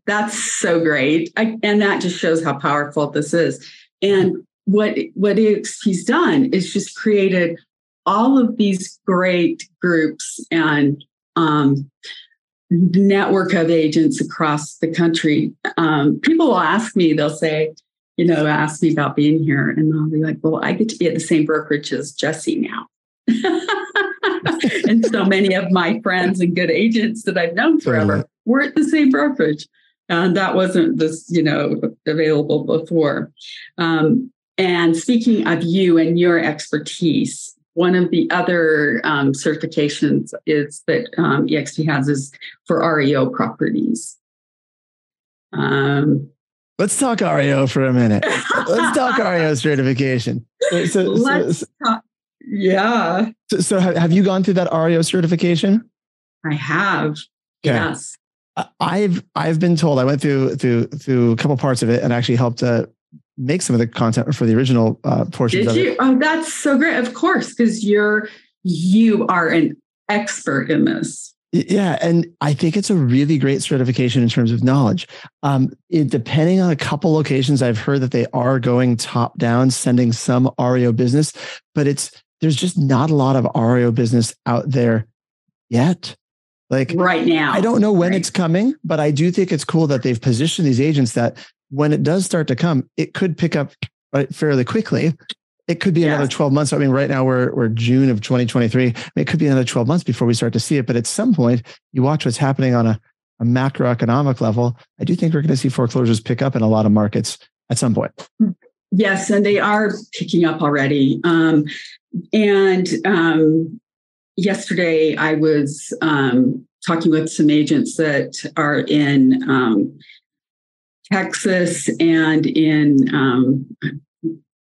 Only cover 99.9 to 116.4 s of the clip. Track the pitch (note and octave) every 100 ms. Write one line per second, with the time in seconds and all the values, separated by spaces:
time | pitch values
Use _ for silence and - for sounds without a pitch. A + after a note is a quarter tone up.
99.9 | E3+ - B2 A#2+ A2+ A#2 A2+ - D3 A#2+
100.9 | A#2+ A2+ - A#3 F3 A#2+ A#2+ - - _
101.9 | C3 C3 D#3 C3+ A2+ C3+ C#3 C3 A#2+ A2+
102.9 | A2 _ _ _ - A#2 B2+ C3+ - B2+
103.9 | A#2+ A#2 B2 C#3+ B2 A#2 A2 A#2+ A#2 _
104.9 | - C#3+ F3+ E3 D#3+ D#3 C3 C3+ B2 A#2+
105.9 | C3 A#2 A2 - A#2+ C#3 C3 A2 A2 G#2+
106.9 | G#2+ G#2+ A#2+ A2 - _ _ - B2+ C3
107.9 | A2 - - - - G#3+ F3 _ _ _
108.9 | F#3+ G3+ F#3+ - G3+ G3+ G3+ G#3 G#3 G#3
109.9 | - - - - E3+ E3 D#3 D3 C#3+ C#3
110.9 | C#3+ C3+ - F3 E3 D#3+ D#3 D3 - -
111.9 | - _ F#3+ - G#3+ G#3 G3 G3 F#3 F3+
112.9 | - F#3+ F#3+ E3 D#3 D#3 D#3+ E3 - _
113.9 | _ _ _ _ - F#3+ F#3+ - F3 E3+
114.9 | D#3+ D#3 D3 D#3 D#3 D#3 D3+ C#3+ - -
115.9 | - D#3+ D3 C3+ B2